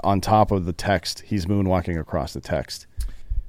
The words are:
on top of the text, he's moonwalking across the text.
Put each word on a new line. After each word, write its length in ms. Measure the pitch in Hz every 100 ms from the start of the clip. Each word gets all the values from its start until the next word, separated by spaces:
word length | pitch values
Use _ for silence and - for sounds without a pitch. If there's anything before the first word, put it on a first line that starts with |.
| 95
on 160 | 98
top 300 | 92 107 104
of 140 | 101 87
the 80 |
text, 480 | 87 101 92 - -
he's 260 | - 104 87
moonwalking 520 | 101 95 92 90 85
across 320 | 76 82 69
the 80 | -
text. 440 | - 76 - - - - - - - -